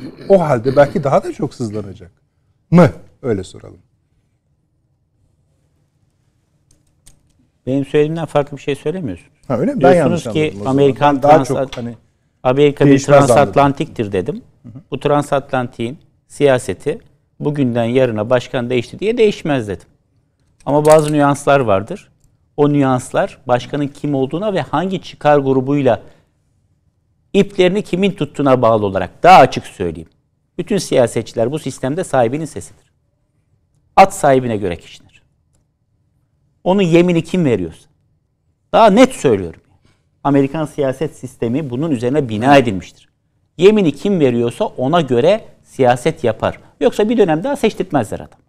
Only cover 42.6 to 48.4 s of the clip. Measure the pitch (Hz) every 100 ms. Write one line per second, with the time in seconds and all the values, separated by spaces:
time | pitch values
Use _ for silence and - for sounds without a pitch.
42.6 | 120 95 - _ _ _ _ _ _ -
43.6 | 185 214 165 - 202 185 135 120 120 -
44.6 | 220 - 131 170 131 120 156 220 - _
45.6 | _ - 123 127 165 - 117 107 98 -
46.6 | _ - 247 - 214 233 180 156 254 285
47.6 | 220 - 180 139 120 85 76 _